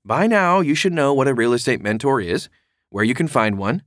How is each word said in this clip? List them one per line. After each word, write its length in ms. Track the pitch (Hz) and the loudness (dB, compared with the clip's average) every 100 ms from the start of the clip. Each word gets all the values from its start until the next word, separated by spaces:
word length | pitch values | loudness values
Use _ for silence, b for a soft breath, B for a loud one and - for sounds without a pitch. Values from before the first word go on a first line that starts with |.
| 101 | -4
By 220 | 123 220 | 0 2
now, 320 | 214 180 185 | 2 2 2
you 160 | 151 156 | 0 0
should 180 | 196 | 0
know 180 | 165 139 | 0 2
what 160 | 139 135 | 2 2
a 60 | |
real 200 | 123 117 | 2 2
estate 280 | 120 131 120 | 2 0 -2
mentor 400 | 101 110 135 135 | -2 -2 0 -2
is, 260 | 87 113 - _ _ _ _ | -2 -4 -6 _ _ _ _
where 120 | 101 | -6
you 120 | 110 123 | -4 -2
can 120 | 165 | -2
find 300 | 131 110 98 | 0 0 -2
one 240 | 98 170 | -4 -6